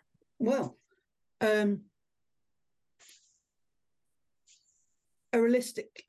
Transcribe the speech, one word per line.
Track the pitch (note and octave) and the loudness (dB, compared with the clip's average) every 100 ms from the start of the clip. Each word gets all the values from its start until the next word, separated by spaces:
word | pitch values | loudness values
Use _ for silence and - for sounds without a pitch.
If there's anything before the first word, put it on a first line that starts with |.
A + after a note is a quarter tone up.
| _ _ _ - | _ _ _ -6
Well, | A3 F3+ C#3+ - _ _ _ _ _ - | -2 -2 -4 -12 _ _ _ _ _ -4
um, | A3 G#2+ G#3 G3+ - _ _ _ _ _ _ _ _ _ _ _ - - _ _ _ _ _ _ _ _ _ _ _ _ _ - _ _ _ _ _ _ - | 0 2 0 -2 -8 _ _ _ _ _ _ _ _ _ _ _ -20 -20 _ _ _ _ _ _ _ _ _ _ _ _ _ -20 _ _ _ _ _ _ -4
a | A#3+ | 2
realistic, | A#3 B3 - - - - | 4 2 0 -10 -14 -14